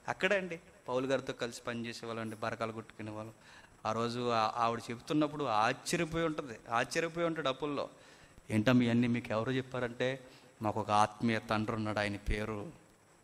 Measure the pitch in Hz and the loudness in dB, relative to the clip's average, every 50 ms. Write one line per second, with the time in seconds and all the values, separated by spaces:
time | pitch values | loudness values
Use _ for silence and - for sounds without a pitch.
0 | - - - - 185 185 202 190 185 175 165 165 - - - - - - 123 127 | -6 -6 -4 0 2 2 2 2 0 -2 -8 -10 -12 -16 -20 -14 -6 -2 -2 0
1 | 131 131 135 131 127 139 127 - 127 117 117 - - 123 117 117 117 117 117 - | 0 2 0 0 0 -2 -6 -4 -6 -6 -6 -8 -8 -6 -6 -4 -4 -6 -8 -8
2 | - 117 113 113 113 113 110 107 117 113 113 113 117 110 110 113 110 - - - | -8 -6 -6 -4 -6 -6 -6 -4 -4 -4 -2 -2 -4 -4 -4 -6 -10 -12 -12 -12
3 | 107 107 107 107 110 113 113 - - - - - - - - - - 110 110 113 | -10 -10 -8 -10 -10 -12 -14 -18 -20 -20 -20 -20 -20 -20 -14 -6 -2 -2 0 0
4 | 117 117 117 123 123 120 117 113 110 107 - 120 117 117 117 113 - - 117 117 | 0 0 -2 -2 0 2 2 2 2 2 2 2 2 2 2 0 -4 -8 -10 -8
5 | - - 160 151 151 147 147 147 143 127 110 107 110 120 131 - - - - 170 | -4 0 2 2 2 2 0 -2 -2 2 4 4 4 4 2 0 -2 -2 -2 -2
6 | 170 156 160 165 165 160 151 156 151 131 110 - - - 117 117 131 127 - 170 | 0 0 0 0 0 0 -2 -4 -6 -8 -10 -12 -6 -2 0 0 0 0 0 -2
7 | 160 165 160 170 170 165 160 160 147 135 131 135 151 147 143 123 - - - - | -2 -2 -2 -2 -2 -2 0 0 -2 -2 -2 -2 -2 -2 -2 -2 -4 -6 -8 -14
8 | - - - - - - - - - - 110 110 107 131 123 123 123 117 117 120 | -20 -20 -20 -20 -20 -20 -20 -18 -6 0 2 4 6 8 8 8 8 6 6 4
9 | 123 123 120 120 117 - 107 110 113 127 131 131 127 127 - 123 123 117 120 - | 4 4 2 0 -2 -2 -2 0 0 0 -2 -2 -2 -4 -4 -4 -4 -4 -2 -2
10 | 127 127 135 131 - - - - - - - - 110 104 101 107 101 104 104 104 | -2 -2 -2 -4 -8 -16 -20 -20 -20 -20 -10 -4 -2 -2 0 0 2 4 6 6
11 | 107 107 - - - 117 113 110 110 - 113 107 107 110 113 110 107 107 104 104 | 6 4 2 0 0 0 0 0 0 0 0 0 0 -2 -2 -2 -2 -2 0 0
12 | 104 104 101 101 - - 110 104 107 107 107 104 101 87 - - - - _ _ | 0 0 -2 -4 -2 -2 -2 -2 -2 -4 -6 -6 -8 -10 -12 -16 -20 -20 _ _
13 | _ _ - _ | _ _ -20 _